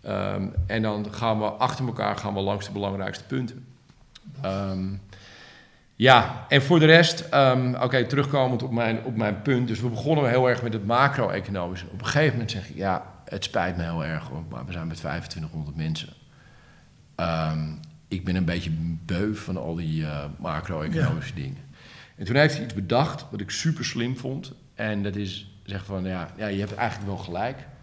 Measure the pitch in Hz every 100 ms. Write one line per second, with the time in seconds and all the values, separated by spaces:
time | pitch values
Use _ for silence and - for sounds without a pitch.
0 | 104 98 98 98 98 - 90 110 110 104
1 | 104 - 117 107 107 - 127 - 127 107
2 | 104 101 104 101 98 101 101 101 98 98
3 | 95 98 - 131 127 - - - _ -
4 | - - - - 95 98 98 95 95 98
5 | - - - - - - - _ _ -
6 | 123 123 107 - - 143 135 170 156 165
7 | 165 - - 139 135 127 127 127 127 127
8 | 117 139 135 139 127 120 131 117 113 113
9 | 127 110 107 98 139 127 123 104 123 110
10 | 135 156 131 123 127 120 117 107 98 120
11 | 139 139 101 95 95 98 87 90 - 95
12 | - 143 156 117 107 101 - - 95 90
13 | - - - 95 - - 90 87 85 82
14 | 76 78 - 69 82 60 67 87 82 80
15 | 73 82 - - 78 80 73 71 78 80
16 | - - - - - - - - - -
17 | - - 85 82 78 78 78 78 - -
18 | _ 95 87 90 85 87 87 80 82 82
19 | 85 90 107 104 - 92 69 82 80 78
20 | 78 73 71 - 85 78 85 82 78 82
21 | - - - - 67 - - - - -
22 | - - 95 131 151 - 120 104 92 117
23 | 160 - - 104 95 - 160 - 117 123
24 | 117 127 131 139 - - - - 110 104
25 | 98 98 98 - - - - 98 98 95
26 | 95 92 82 - 107 98 101 101 113 -
27 | 101 92 - 87 117 135 - -